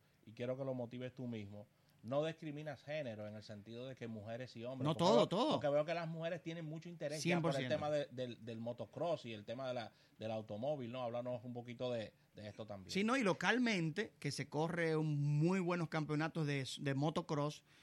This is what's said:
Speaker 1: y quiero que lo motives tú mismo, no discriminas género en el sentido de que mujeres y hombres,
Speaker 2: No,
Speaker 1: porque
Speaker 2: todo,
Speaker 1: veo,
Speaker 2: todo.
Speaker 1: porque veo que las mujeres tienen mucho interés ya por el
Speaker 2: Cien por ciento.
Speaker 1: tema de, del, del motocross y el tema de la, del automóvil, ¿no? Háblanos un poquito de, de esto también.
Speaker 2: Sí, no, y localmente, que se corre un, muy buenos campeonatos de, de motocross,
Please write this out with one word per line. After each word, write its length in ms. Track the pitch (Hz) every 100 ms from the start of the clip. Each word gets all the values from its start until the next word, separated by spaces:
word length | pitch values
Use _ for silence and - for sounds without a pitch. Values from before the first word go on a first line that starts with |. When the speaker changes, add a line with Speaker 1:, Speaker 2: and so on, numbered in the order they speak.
| _ _ -
Speaker 1:
y 60 |
quiero 240 | 110 123 131
que 60 |
lo 100 | 135
motives 400 | 127 117 123 127
tú 140 | - 127
mismo, 400 | 113 101 104 104 _ _ _
no 220 | 110 139
discriminas 580 | 160 160 160 147 151 135
género 460 | - 156 135 107 104
en 60 | 107
el 60 |
sentido 420 | 104 104 101 117 127
de 80 |
que 140 | 131 117
mujeres 480 | 113 107 117 127 117
y 80 |
hombres, 200 | 117 131
Speaker 2:
No, 100 | 135
Speaker 1:
porque 40 | 160
Speaker 2:
todo, 120 | 170 233
Speaker 1:
veo, 100 | 180
Speaker 2:
todo. 220 | 180 294
Speaker 1:
porque 160 | 165 147
veo 160 | 143
que 100 | 151
las 140 | 170 165
mujeres 340 | 165 165 175
tienen 220 | 170 170
mucho 240 | 160 160 175
interés 340 | 170 151 151
ya 180 | 151 175
por 100 | 160
el 40 | 139
Speaker 2:
Cien 100 | 127
por 100 | 151
ciento. 80 | 151
Speaker 1:
tema 40 |
de, 160 | 151 143
del, 340 | 123 127 117
del 140 | 113 113
motocross 640 | 117 120 110 - 170 151 120
y 60 |
el 120 | 110
tema 240 | 104 117 131
de 60 |
la, 180 | 123 107 - - _
del 120 | 110
automóvil, 580 | 113 107 104 131 151 117
¿no? 120 | 127
Háblanos 420 | 123 120 123 123
un 80 | 123
poquito 380 | 120 120 120 127
de, 200 | 120 104 - _ -
de 120 | 107
esto 160 | 101 107
también. 240 | 101 92
Speaker 2:
Sí, 140 | 185
no, 140 | 214 269
y 40 |
localmente, 920 | 208 165 180 226 240 202 160 151 220 -
que 120 | 147
se 180 | 135 131
corre 480 | 147 165 170 165 156
un, 240 | 156 147 147 147
muy 220 | 160 190
buenos 280 | 175 180 160
campeonatos 560 | 160 151 151 160 165 147
de, 200 | 143 127 -
de 160 | 139
motocross, 680 | 135 151 165 165 151 147 - - -